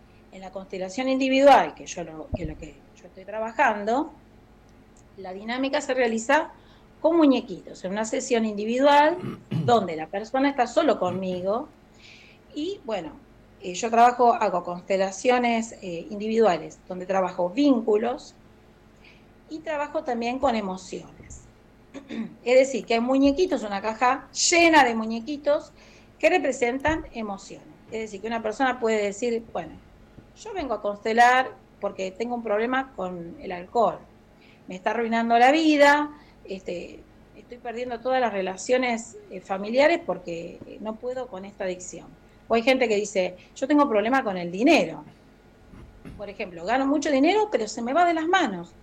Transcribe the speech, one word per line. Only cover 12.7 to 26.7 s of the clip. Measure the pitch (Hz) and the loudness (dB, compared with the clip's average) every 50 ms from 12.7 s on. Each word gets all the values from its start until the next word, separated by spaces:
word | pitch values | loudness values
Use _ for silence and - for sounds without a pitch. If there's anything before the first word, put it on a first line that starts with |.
| 403 - - | -8 -10 -10
bueno, | - 220 185 160 - - - - _ - - - _ - - | -8 -8 -8 -8 -10 -14 -18 -20 _ -20 -20 -20 _ -20 -16
eh, | - 185 180 | -12 -10 -8
yo | - 240 226 | -6 -4 0
trabajo, | 226 233 233 247 240 247 247 233 233 | 4 6 6 6 6 6 4 4 4
hago | 233 220 196 180 180 175 | 4 0 0 -2 -2 -4
constelaciones, | 180 175 180 - - 196 190 190 196 196 - - 254 247 247 240 240 233 226 226 226 - - | -6 -10 -8 -4 -2 0 0 0 -2 -4 -2 0 2 2 2 2 0 0 0 -2 -6 -10 -14
eh, | - 185 170 165 - - | -12 -10 -10 -10 -10 -10
individuales, | 208 202 208 220 220 226 226 196 170 156 156 156 - - _ - | -10 -8 -6 -2 2 4 4 4 4 2 -4 -10 -18 -18 _ -14
donde | 185 185 180 | -12 -10 -6
trabajo | 185 190 190 185 175 180 - 175 180 | -2 0 0 0 -2 -2 -2 -4 -2
vínculos | 185 262 294 294 262 226 - - 208 208 226 233 262 302 - - - _ - _ _ _ _ _ _ _ _ _ _ _ - - - - _ _ _ _ _ - | 0 2 4 4 4 4 2 0 0 2 0 -2 -4 -6 -10 -18 -20 _ -20 _ _ _ _ _ _ _ _ _ _ _ -20 -20 -20 -20 _ _ _ _ _ -16
y | 302 320 | -16 -12
trabajo | - 330 302 285 294 294 294 320 311 | -8 -6 -6 -4 -4 -4 -6 -6 -4
también | 277 240 233 233 233 254 262 | -4 -4 -4 -2 -4 -4 0
con | 269 269 233 | 0 0 0
emociones. | 220 202 190 185 180 - - 185 175 - - - - - - - - - - - _ _ _ _ _ _ _ - | 0 -2 -4 -8 -10 -12 -12 -14 -14 -14 -16 -20 -20 -20 -20 -20 -20 -20 -20 -20 _ _ _ _ _ _ _ -20
<clears throat> | - - - 233 226 214 165 - - - | -20 -16 -12 -10 -10 -10 -10 -12 -8 -2
Es | 233 254 262 | 2 4 4
decir, | 269 269 - 208 - | 4 4 2 -6 -4
que | - 233 | -2 -2
hay | 233 | -2
muñequitos, | 240 247 269 269 277 277 277 277 370 370 302 233 | 0 0 2 2 4 2 2 2 0 0 -2 -4
una | 214 208 196 196 | -6 -6 -6 -6
caja | 196 220 220 - 262 247 262 302 - - | -4 -6 -4 0 2 0 0 0 -4 -12
llena | - - - - 349 339 339 330 320 302 262 | -8 -4 -2 2 4 6 6 6 8 6 6
de | 240 226 | 6 2
muñequitos | 226 220 220 226 233 226 262 294 285 - 285 294 320 311 - - - - - - - - - - - | -2 -4 -4 -6 -8 -8 -8 -10 -4 0 0 0 0 -2 -8 -20 -20 -20 -20 -20 -20 -20 -20 -6 0
que | 294 320 | 2 2
representan | 349 359 277 277 247 - 240 240 | 2 2 0 0 -2 -2 -2 -2